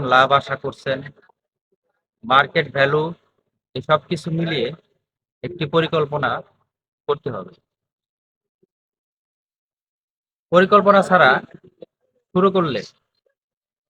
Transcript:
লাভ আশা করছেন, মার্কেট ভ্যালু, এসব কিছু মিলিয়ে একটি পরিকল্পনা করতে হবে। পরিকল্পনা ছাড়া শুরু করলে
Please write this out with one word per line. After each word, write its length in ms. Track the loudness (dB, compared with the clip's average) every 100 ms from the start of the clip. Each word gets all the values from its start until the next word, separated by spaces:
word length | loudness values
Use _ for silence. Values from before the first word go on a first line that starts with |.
| 2
লাভ 200 | 4 4
আশা 240 | 2 0 -8
করছেন, 420 | -8 -8 -6 -6 -8 -20 _ _ _ _ _ _ _ _ _ _
মার্কেট 420 | 0 2 2 -2 -2
ভ্যালু, 420 | 0 0 0 -2 -8 _ _ _ _ _
এসব 260 | -8 -2 -2 -2
কিছু 200 | -8 -4
মিলিয়ে 380 | -4 -2 -2 -4 -8 _ _ _ _ _ _
একটি 200 | -12 -8 -4
পরিকল্পনা 640 | -2 0 -2 -2 -4 -4 -6 -10 _ _ _ _ _ -8
করতে 220 | -6 -6
হবে। 220 | -10 -12 -20 _ _ _ _ _ _ _ _ _ _ _ _ _ _ _ _ _ _ _ _ _ _ _ _ _ _ _ _ 0
পরিকল্পনা 480 | 2 4 4 4 2
ছাড়া 280 | 4 4 4 2 -4 -20 _ -20 -20 _ _ _ _
শুরু 160 | 0 2
করলে 300 | 2 -2 -4 -10 _ _ _ _ _ _ _ _ _